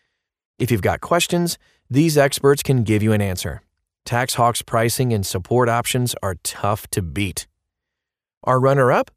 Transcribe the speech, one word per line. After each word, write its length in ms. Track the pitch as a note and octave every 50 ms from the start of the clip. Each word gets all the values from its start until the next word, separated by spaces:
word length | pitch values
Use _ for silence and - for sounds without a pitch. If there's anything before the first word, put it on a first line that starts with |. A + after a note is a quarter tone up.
| _ _ _ _ _ _ _ _ _ _ _ -
If 100 | B2 A2
you've 120 | A#2+ G2
got 180 | F2+ G2+ E2+ -
questions, 580 | - - E3+ F3 E3+ - F3 F3 F3 E3+ - - _ _ _ _ _ -
these 260 | A#2+ C#3 E3 E3 D3+
experts 460 | D3 C#3 C#3 - - - C#3+ C#3+ -
can 220 | - - C3+ B2 G#2+
give 180 | G#2 G#2+ G#2
you 100 | G#2+ A2
an 100 | G#2+ G#2
answer. 400 | G2+ G2 F2+ - - G2+ - - _ _ _ _ _ _ _ _ -
TaxHawk's 560 | - B2 A#2+ C3 C3 - - A#2 A#2+ A#2+ -
pricing 500 | - - - A2+ A2+ A#2+ - - C3 B2
and 140 | A2+ G#2 F#2+
support 420 | - - F#2 E2 - A#2 B2 B2 A#2
options 460 | A#2 A#2+ - - - B2+ A#2+ A#2 - -
are 140 | - F#2+ F#2 - -
tough 420 | - - - - G2+ G#2+ - - -
to 140 | - G#2+
beat. 460 | F2+ D#2+ C#2 G2 G2+ F2+ - - - _ _ _ _ _ _ _ _ _ _ _ _ _ _ _ _ _ _ _ -
Our 160 | - B2+ B2+
runner-up? 500 | B2+ C3+ C#3 C#3 B2+ B2 D3+ A3+ C4 - _